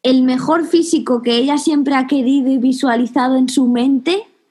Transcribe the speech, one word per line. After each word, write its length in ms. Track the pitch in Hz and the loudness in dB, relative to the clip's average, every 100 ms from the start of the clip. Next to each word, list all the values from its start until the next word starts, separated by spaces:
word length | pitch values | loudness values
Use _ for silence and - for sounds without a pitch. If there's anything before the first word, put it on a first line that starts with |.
el 180 | 254 262 | 0 2
mejor 420 | 254 254 269 330 320 | 2 0 0 -2 0
físico 560 | 339 330 311 - 240 | 0 0 -2 -2 -2
que 140 | 240 233 | 0 0
ella 200 | 269 285 | 0 -2
siempre 380 | 330 294 277 269 | 0 0 0 0
ha 100 | 254 | 0
querido 420 | 277 240 277 254 | 0 0 0 0
y 80 | 269 | 0
visualizado 760 | 254 254 269 233 240 269 254 262 | 0 0 0 0 0 -2 0 0
en 120 | 254 | 0
su 180 | - 247 | 0 0
mente, 600 | 240 262 269 277 392 - _ _ | 2 2 0 0 -4 -4 _ _